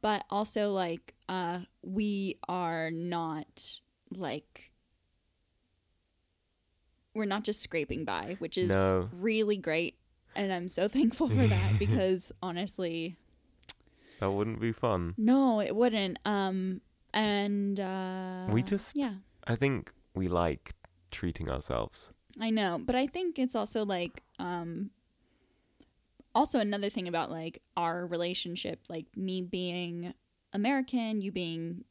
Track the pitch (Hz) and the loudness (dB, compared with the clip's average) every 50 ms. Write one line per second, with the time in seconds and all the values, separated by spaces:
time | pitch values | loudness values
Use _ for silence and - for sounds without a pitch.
0 | - 214 214 196 - _ - 202 214 214 - 214 208 208 196 190 185 170 165 170 | 2 2 0 0 -2 _ -2 -2 0 0 0 0 2 2 2 0 0 0 -2 -6
1 | _ - - _ _ - 185 185 180 170 175 180 180 - _ _ - - 190 196 | _ -16 -20 _ _ -4 -4 -2 -2 -2 -2 -4 -6 -10 _ _ -10 -4 -2 0
2 | 214 208 202 196 196 190 - - - - 180 185 175 165 165 165 160 160 165 165 | 0 2 0 0 -2 -2 -4 -6 -6 -4 -2 -2 0 0 0 0 -2 -2 -2 -2
3 | 170 175 175 170 170 160 156 156 151 _ _ - - - - - _ _ _ _ | -2 -2 -2 -2 -2 -2 -4 -6 -8 _ _ -14 -12 -12 -12 -14 _ _ _ _
4 | _ _ 180 185 185 143 117 151 - _ _ - - - _ _ _ _ _ _ | _ _ -10 -6 -4 -4 -4 -6 -8 _ _ -20 -20 -20 _ _ _ _ _ _
5 | _ _ _ _ _ _ _ _ _ _ _ _ _ _ _ _ _ _ _ _ | _ _ _ _ _ _ _ _ _ _ _ _ _ _ _ _ _ _ _ _
6 | _ _ _ _ _ _ _ _ _ _ _ _ _ _ _ _ _ _ _ _ | _ _ _ _ _ _ _ _ _ _ _ _ _ _ _ _ _ _ _ _
7 | _ _ _ 220 220 202 196 214 208 - 208 - - - - 165 151 - - 160 | _ _ _ -2 -2 0 0 -2 0 -2 -2 -2 -4 -2 -2 -2 -2 -2 -4 -4
8 | 156 - 98 80 90 - 180 202 - 165 - 185 185 - - 95 95 95 95 92 | -4 -2 -4 -4 -4 -6 -6 -6 -6 -4 0 0 2 4 6 6 6 6 6 4
9 | 90 110 147 175 185 226 220 220 220 208 214 196 175 165 156 160 170 - - _ | 2 0 -6 -2 0 2 2 4 4 2 2 0 0 0 0 0 0 -2 -6 _
10 | _ _ _ _ _ _ - - 208 190 190 175 175 185 - - 180 214 - - | _ _ _ _ _ _ -4 -2 -2 0 0 -2 -4 -4 0 0 0 2 4 4
11 | - 226 - - 320 262 220 254 254 214 202 196 95 98 107 107 202 208 110 - | 4 4 4 4 2 4 4 6 6 6 6 4 4 4 4 4 4 4 4 4
12 | 190 190 190 180 - - - - - 185 170 175 185 196 - - 185 170 165 165 | 4 4 2 2 0 -8 -12 -8 -6 -4 -4 -2 -4 -4 -4 -4 -2 -2 -2 -2
13 | 165 175 175 - _ _ _ _ _ _ _ _ - - - _ - _ _ _ | -4 -6 -8 -10 _ _ _ _ _ _ _ _ -2 -2 -2 _ -4 _ _ _
14 | _ - - - 104 98 98 101 104 110 110 110 110 117 110 - - 120 104 92 | _ -20 -6 0 0 2 2 2 2 0 0 0 0 -2 0 2 2 2 4 4
15 | 85 85 90 - 214 220 254 277 277 262 226 214 202 - - 214 240 247 220 220 | 2 0 -2 2 4 6 6 6 6 4 4 2 2 0 2 4 4 4 4 2
16 | 196 185 175 - _ 208 208 202 196 190 185 190 185 190 185 - _ _ _ _ | 0 -2 -2 -4 _ 0 0 2 2 2 0 0 -2 -2 -4 -6 _ _ _ _
17 | _ _ - 214 214 208 202 202 202 202 202 202 202 202 196 196 196 185 185 190 | _ _ 0 2 2 4 2 2 2 2 2 2 2 0 0 0 -2 -2 -2 -4
18 | 190 185 185 185 185 185 185 185 185 185 104 113 131 190 202 196 - - - 285 | -4 -4 -4 -6 -6 -8 -8 -6 -2 2 2 2 2 2 0 -2 -2 -4 -2 -2
19 | 277 254 202 190 - _ _ _ - - 117 120 139 139 135 101 - - - _ | -2 -2 -4 -8 -14 _ _ _ -4 -2 0 2 2 2 2 0 -4 -8 -16 _
20 | _ _ _ 95 95 90 87 85 87 85 71 - _ - - _ _ - _ _ | _ _ _ -2 0 2 2 4 4 2 0 -2 _ -16 -18 _ _ -20 _ _
21 | _ _ - - - 87 80 - 82 - 65 64 - - 64 58 55 - - - | _ _ -10 -4 -4 -4 -2 -2 -4 -2 -2 -4 -2 -2 -2 -2 -2 -4 -8 -14
22 | - - - _ _ _ - 247 220 226 220 220 208 185 170 - - - 247 254 | -16 -16 -20 _ _ _ -10 -6 -2 0 0 2 2 0 0 -2 -2 0 0 0
23 | 262 277 - 349 370 359 320 - 254 254 - 233 208 208 - 226 214 202 196 180 | 0 0 -2 -2 -4 -2 0 0 -2 0 0 -2 -4 -2 -2 -2 -2 0 0 -2
24 | 175 170 - - _ _ _ _ 180 180 180 175 170 170 165 170 202 196 _ _ | -2 -4 -6 -14 _ _ _ _ -6 -4 -4 -4 -4 -6 -6 -6 -8 -8 _ _
25 | _ _ _ _ _ _ _ _ _ _ _ _ _ _ _ _ - _ _ _ | _ _ _ _ _ _ _ _ _ _ _ _ _ _ _ _ -20 _ _ _
26 | _ _ _ _ - _ _ 220 285 302 - 254 214 208 202 202 202 202 - 220 | _ _ _ _ -20 _ _ 2 2 4 2 2 2 2 0 0 0 -2 -2 -2
27 | 180 175 170 165 151 - 160 165 160 165 170 - _ _ _ - 175 165 165 175 | -4 -2 0 0 0 -2 -4 -6 -6 -8 -8 -12 _ _ _ -2 0 0 0 -2
28 | 175 175 175 165 170 175 180 - - 175 170 185 - - 165 - _ _ 180 160 | -4 -2 -2 0 0 0 -2 -2 -4 -4 -6 -4 -4 -6 -6 -8 _ _ -8 -8
29 | 160 _ _ - 190 190 185 185 180 175 185 185 180 180 175 180 175 175 170 170 | -8 _ _ -4 -4 -2 -2 -2 -2 -2 -2 -2 -2 -2 -2 -4 -4 -4 -6 -6
30 | 175 180 - _ _ _ _ _ _ _ - 196 208 240 277 269 262 254 - 247 | -6 -8 -10 _ _ _ _ _ _ _ -2 0 2 4 4 2 0 0 0 0
31 | 226 220 220 214 190 196 175 185 180 170 165 165 165 165 175 180 - _ | 0 0 -2 -2 -2 -2 -2 -4 -4 -4 -4 -4 -4 -6 -6 -8 -12 _